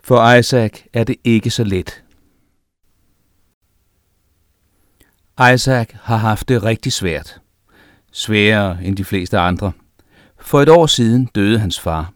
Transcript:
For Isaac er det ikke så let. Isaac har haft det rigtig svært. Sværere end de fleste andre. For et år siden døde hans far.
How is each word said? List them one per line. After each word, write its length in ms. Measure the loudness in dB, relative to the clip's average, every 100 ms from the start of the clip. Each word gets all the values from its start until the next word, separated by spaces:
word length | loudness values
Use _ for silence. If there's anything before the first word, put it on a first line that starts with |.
For 340 | 2 2 6
Isaac 460 | 4 4 0 -2 -6 _
er 120 | -4
det 120 | -4 -4
ikke 260 | 0 0 0
så 140 | -4
let. 400 | -4 -4 -6 -16 _ _ _ _ _ _ _ _ _ _ _ _ _ _ _ _ _ _ _ _ _ _ _ _ _ _ _ _ _ _ _ _ _ 0 2
Isaac 360 | 2 0 -2 -2
har 220 | -10 -6 -4
haft 320 | -2 -4 -2
det 140 | -2
rigtig 300 | -2 -4 -6
svært. 480 | -6 -6 -8 -10 -20 _ _ _ _ _ _ _
Sværere 720 | -14 -4 0 2 2 0 -4
end 120 | -6 -6
de 80 |
fleste 340 | -4 -6 -4 -2
andre. 340 | 0 -2 -6 -8 _ _ _ _ _ _
For 220 | -2 2
et 80 | 6
år 180 | 6 6
siden 400 | 2 2 2 0
døde 320 | -2 0 0
hans 220 | -2 -6
far. 320 | -6 -6 -8